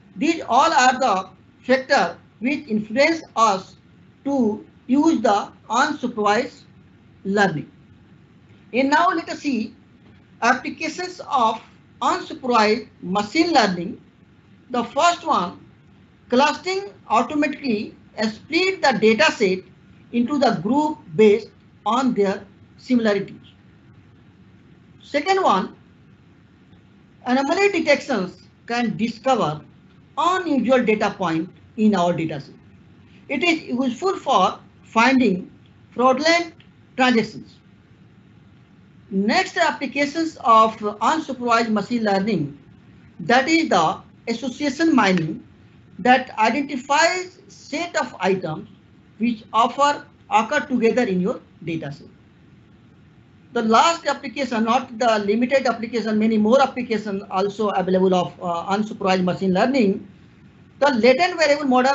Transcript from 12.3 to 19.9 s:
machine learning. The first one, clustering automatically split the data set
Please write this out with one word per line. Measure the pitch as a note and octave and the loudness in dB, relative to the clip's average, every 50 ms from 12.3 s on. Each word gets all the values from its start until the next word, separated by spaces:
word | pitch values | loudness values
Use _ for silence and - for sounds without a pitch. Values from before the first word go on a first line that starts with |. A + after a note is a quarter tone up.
| - - C4 B3 A#3+ A3+ G#3+ G#3+ A3 B3+ - - - _ - | -12 -8 -4 0 2 2 4 2 0 -2 -4 -12 -18 _ -10
machine | F3+ F#3+ G#3 G#3+ - - D#4+ E4+ F4 D#4 | -4 -4 -4 -4 -2 0 0 0 4 4
learning. | C4 G#3+ F#3+ F3+ F3 E3+ G#3+ - - - - _ _ _ _ _ _ _ _ - _ _ - | 4 4 4 0 -4 -6 -10 -10 -14 -18 -20 _ _ _ _ _ _ _ _ -20 _ _ -6
The | - B3 A3+ | -4 -4 -4
first | - - C4+ E4 F4 F4 - - | -2 0 2 2 2 2 0 -2
one, | D#4 C4 G3+ F3+ - - - - - - _ _ - - - - - _ _ _ - | 0 0 0 0 -2 -6 -12 -20 -20 -20 _ _ -20 -20 -20 -20 -20 _ _ _ -2
clustering | A#3+ B3+ C#4+ D4+ C#4+ - - F#4 F#4+ G4 G4+ G4+ - - - - | 2 2 2 2 0 -2 -6 -6 -6 -6 -6 -8 -14 -20 -6 -2
automatically | G#3 A#3 B3 B3 D#4 D4 D4+ D4 - - C#4 B3+ G#3+ G3+ - - - - - - - - G#3+ | 0 0 0 0 -2 -2 -2 -2 -4 -4 -4 -2 -2 -2 -4 -8 -14 -18 -20 -18 -8 -6 -6
split | A3 - - - - D#4+ E4+ F#4 F#4+ F#4+ F4+ D#4+ | -6 -6 -8 -10 -4 -2 0 0 0 0 0 0
the | C#4 A#3 F3+ | 0 2 4
data | G#3+ A3 A3+ A3 D#4 D#4 D4+ | 4 4 4 4 2 2 2
set | - A3 F3+ F#3 F#3 - - - - - - | 2 0 0 0 -2 -6 -14 -20 -20 -20 -20